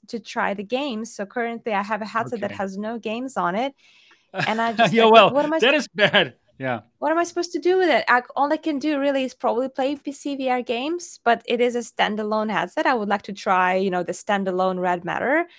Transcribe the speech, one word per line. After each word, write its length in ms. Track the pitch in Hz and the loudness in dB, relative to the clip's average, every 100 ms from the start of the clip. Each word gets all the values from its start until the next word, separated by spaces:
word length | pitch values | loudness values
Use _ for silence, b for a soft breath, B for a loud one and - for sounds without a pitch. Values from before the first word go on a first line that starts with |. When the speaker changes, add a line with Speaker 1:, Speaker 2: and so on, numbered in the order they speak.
| - | -12
Speaker 1:
to 120 | 233 | -12
try 340 | - 233 196 | -4 -2 0
the 100 | 202 | -2
game. 420 | 190 247 294 214 226 | -6 -6 -4 -6 -10
So 200 | - 202 | -10 -8
currently 480 | 247 233 233 240 | -6 -6 -6 -4
I 80 | 196 | -4
have 180 | 202 214 | -2 -6
a 40 | 208 | -4
headset 360 | 226 233 226 | -4 -4 -6
that 100 | 202 | -6
Speaker 2:
Okay. 40 | 202 | -6
Speaker 1:
has 200 | 196 190 | -6 -6
no 220 | 214 233 | -8 -6
games 380 | 214 226 262 202 | -6 -6 -6 -2
on 180 | 175 196 | -2 0
it. 180 | 277 - b b b b b | -4 -6 b b b b b
And 280 | 190 175 220 | -4 -2 0
I 120 | 233 | -2
Speaker 2:
<laughs> 40 | 220 | 4
Speaker 1:
just, 160 | 214 | 4
Speaker 2:
Yeah, 120 | 226 220 | 6 10
Speaker 1:
like, 80 | |
Speaker 2:
well, 120 | 220 190 | 10 8
Speaker 1:
what, 60 | 262 | 4
what 100 | 294 | 0
am 80 | |
I 60 | 320 | 2
Speaker 2:
that 140 | 233 | 2
Speaker 1:
s- 100 | 302 | 2
Speaker 2:
is 40 | - | 0
bad. 460 | 175 202 202 143 - _ - | 0 4 4 2 -4 _ -8
Yeah. 240 | 131 113 - - | -4 -4 -8 -6
Speaker 1:
what 120 | 285 | -2
am 60 | 330 | 0
I 80 | 349 | -2
supposed 260 | 349 349 | -4 -6
to 80 | 320 | -2
do 180 | 349 370 | 0 2
with 120 | 349 | 4
it? 160 | 233 - | 2 4
I, 140 | 247 247 - | 2 2 -2
all 120 | 285 | 0
I 20 | 311 | 0
can 240 | 320 285 | -2 -2
do 180 | 302 285 | -2 0
really 280 | 285 277 262 | 0 0 -2
is 80 | |
probably 340 | - 226 226 262 | -2 -2 -2 -4
play 300 | 269 269 285 | -2 -4 -4
P 160 | - | -8
C 240 | 277 285 269 | -8 -8 -4
V 120 | 262 | -2
R 120 | 247 | -2
games, 580 | 247 233 285 349 - - 233 | -2 -4 -4 -6 -8 -4 0
but 180 | 226 - | 0 0
it 140 | 233 | 0
is 160 | 240 240 | 0 -2
a 40 | |
standalone 720 | 226 - 185 214 214 214 214 | -6 -2 -2 -2 -2 -2 -2
headset. 360 | 185 175 - 320 | -2 -2 -2 0
I 80 | |
would 160 | 247 208 | 0 0
like 140 | 202 | -2
to 100 | - | -4
try, 420 | 196 208 185 185 190 | -8 0 2 2 2
you 140 | 196 | 0
know, 140 | 180 | -2
the 100 | 175 | -4
standalone 640 | 180 - 202 190 185 185 185 | -6 -2 -2 0 0 0 0
Red 240 | 180 180 | -2 -2
Matter. 440 | 175 160 240 311 339 | -4 -4 0 0 -2